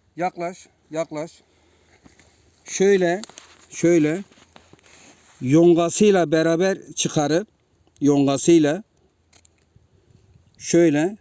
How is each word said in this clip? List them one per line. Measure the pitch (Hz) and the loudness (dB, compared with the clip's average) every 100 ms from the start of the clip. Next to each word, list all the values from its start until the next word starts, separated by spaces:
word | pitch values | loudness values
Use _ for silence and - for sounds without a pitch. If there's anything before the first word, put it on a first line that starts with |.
| _ - | _ -10
Yaklaş, | 175 180 175 190 - _ _ | -8 -8 -12 -12 -20 _ _
yaklaş. | 156 165 151 170 - _ _ _ _ _ _ _ _ _ _ _ _ | -10 -10 -10 -14 -16 _ _ _ _ _ _ _ _ _ _ _ _
Şöyle, | - - 190 196 175 185 226 - - _ - | -12 -2 2 2 0 -4 -8 -20 -20 _ -20
şöyle. | - 165 170 151 175 202 _ _ - _ _ _ _ - _ _ - | -4 0 2 2 -2 -10 _ _ -20 _ _ _ _ -20 _ _ -10
Yongasıyla | 127 156 170 170 170 - 208 190 160 | 0 4 4 4 0 2 2 2 0
beraber | 160 160 165 190 190 - 160 | 0 0 0 -2 -4 -10 -8
çıkarıp, | 156 160 143 160 214 _ _ _ _ - | -6 -4 -2 -2 -4 _ _ _ _ -4
yongasıyla | 143 143 139 135 - 170 143 175 - _ _ _ _ _ _ _ _ _ _ _ _ _ _ _ _ _ | 0 2 0 0 2 4 4 -2 -10 _ _ _ _ _ _ _ _ _ _ _ _ _ _ _ _ _
şöyle. | - 170 170 147 170 214 | -2 2 2 2 -2 -6